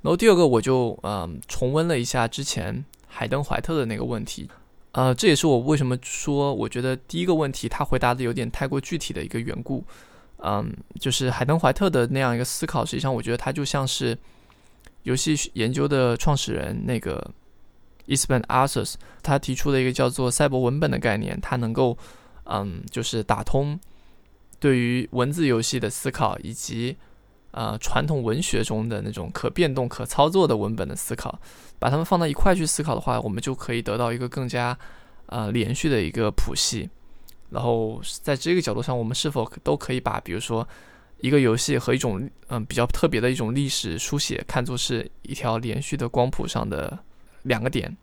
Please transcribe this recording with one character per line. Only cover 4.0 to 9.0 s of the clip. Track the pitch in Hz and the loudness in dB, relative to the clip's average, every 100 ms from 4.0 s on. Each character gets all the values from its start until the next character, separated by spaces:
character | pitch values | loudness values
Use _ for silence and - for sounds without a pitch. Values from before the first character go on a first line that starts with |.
问 | 120 113 | -4 -4
题。 | 110 - - - - - - | -6 -10 -12 -16 -20 -20 -6
呃， | - 127 127 | 2 4 6
这 | 214 | 6
也 | 147 | 6
是 | 160 | 6
我 | 123 | 4
为 | 131 151 | 4 2
什 | 131 | 2
么 | 123 | -2
说 | - - - 143 143 | -6 -6 -2 0 0
我 | 131 110 | 0 -4
觉 | 123 | -2
得 | 127 131 | -2 -4
第 | - 170 | -6 -2
一 | 180 | 2
个 | 160 | 2
问 | 143 | 2
题 | - - | -2 -4
他 | - | -4
回 | 143 127 | 2 4
答 | 123 | 4
的 | 123 | 2
有 | 123 | 0
点 | 117 117 | -2 -4
太 | - 139 | -4 -2
过 | 139 | -2
具 | - | -2
体 | 147 | -6